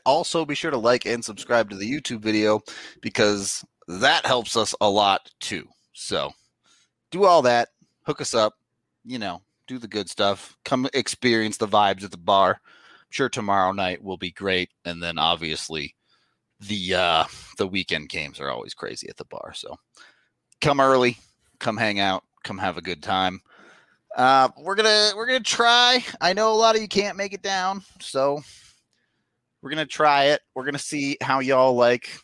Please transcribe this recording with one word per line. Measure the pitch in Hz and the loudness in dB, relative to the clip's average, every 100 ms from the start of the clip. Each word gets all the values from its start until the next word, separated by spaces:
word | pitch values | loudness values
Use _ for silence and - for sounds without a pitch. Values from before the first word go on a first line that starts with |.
| - | 2
Also, | 151 170 170 147 | 2 0 -2 -2
be | 143 | -4
sure | 165 | -2
to | 127 | 2
like | 117 123 - | 2 2 0
and | 117 | -4
subscribe | 113 98 - 120 104 | -6 -12 0 0 0
to | 98 | -4
the | 107 | -6
YouTube | 147 - 113 | -6 -6 -6
video | 110 107 107 107 - - - - | -2 2 2 0 -2 -16 -20 -12
because | 117 - 107 101 98 - - _ - | -6 0 2 0 -4 -8 -12 _ -14
that | 92 135 156 - | 0 2 2 2
helps | 123 107 113 | -2 0 -2
us | 104 - | -2 0
a | 104 | 2
lot | 101 101 95 - _ | 4 4 2 -4 _
too. | - 92 - _ _ | -10 -10 -10 _ _
So | - - 90 69 - _ _ _ _ _ _ _ | -16 -6 -4 -4 -10 _ _ _ _ _ _ _
do | 175 190 | 2 6
all | 165 | 6
that, | 123 120 120 _ _ _ | 6 2 0 _ _ _
hook | - 147 | -8 -6
us | - | -2
up, | 117 107 - _ _ _ _ | 0 0 -2 _ _ _ _
you | 117 123 | -14 -10
know, | 98 87 _ _ - | -8 -10 _ _ -14
do | 131 | -12
the | 110 | -8
good | 104 90 | -6 -6
stuff. | - 101 98 - _ | 0 0 0 -8 _
Come | - 127 131 | -4 -2 0
experience | 131 - - 127 113 107 - | -2 -4 -2 0 2 0 -4
the | 104 | 0
vibes | 104 101 95 | 2 2 0
at | 98 | -8
the | 90 | -6
bar. | 85 98 92 - | 2 4 4 0
I'm | _ _ _ _ _ | _ _ _ _ _
sure | - 127 | -4 -4
tomorrow | 123 101 98 92 | -2 -2 0 0
night | 98 92 90 | 0 -4 -4
will | 98 90 | -8 -10
be | 90 | -10
great. | - 98 92 90 _ | -6 -2 -2 -2 _
And | 85 85 | -12 -8
then | 85 80 | -8 -2
obviously | 82 85 80 76 - 80 71 - _ _ _ _ _ _ | -2 -2 -4 -8 -8 -10 -10 -14 _ _ _ _ _ _
the, | 101 104 92 92 | -10 -8 -2 0
uh, | 87 80 - - - - | 2 2 0 -6 -14 -6
the | 98 | -4
weekend | 95 - 80 73 | -4 -4 -6 -6
games | 90 71 71 | -10 -10 -10
are | 69 | -8
always | 60 50 | -8 -10
crazy | - - - - | -12 -12 -12 -14
at | - | -16
the | - | -16
bar. | - - | -16 -14
So | - - - _ _ - _ _ _ _ _ | -16 -16 -18 _ _ -20 _ _ _ _ _
come | 151 139 | 0 4
early, | 135 131 123 - _ _ _ _ | 4 6 4 0 _ _ _ _
come | 120 107 | -4 -2
hang | 110 101 | -2 0
out, | 98 95 - _ | 0 -2 -6 _
come | - 95 | -12 -6
have | 98 85 | -6 -6
a | |
good | 87 78 | -8 -8
time. | - 95 92 92 _ _ - _ _ _ _ 123 | -4 -2 -2 -4 _ _ -20 _ _ _ _ 0
Uh, | 127 135 127 131 | 4 4 4 -2
we're | 165 196 | -6 0
gonna, | 214 214 214 202 | 2 4 2 -2
we're | 240 | -2
gonna | 254 | -2
try. | 208 - 233 240 247 254 - - | -2 2 4 6 4 2 -2 -2
I | 170 | -2
know | 190 220 | 2 2
a | 220 | 4
lot | 226 220 | 4 2
of | |
you | 214 | 0
can't | 196 202 180 | -2 -2 -6
make | 202 | -10
it | 196 | -8
down, | 196 190 185 196 - - | -6 -4 -4 -6 -12 -18
so | - 135 139 147 - - - _ _ _ _ _ _ _ _ _ | -8 -2 -2 -2 -10 -20 -20 _ _ _ _ _ _ _ _ _
we're | 131 | -8
gonna | 156 143 | -6 -4
try | - 151 139 139 | 2 4 6 6
it. | 147 - 131 | 2 -2 -8
We're | 135 | -6
gonna | 143 | -6
see | - 151 139 143 | -6 -4 -4 -4
how | 131 135 | -2 0
y'all | 131 131 131 123 | 2 4 4 6
like | 120 123 - - | 4 2 -2 -20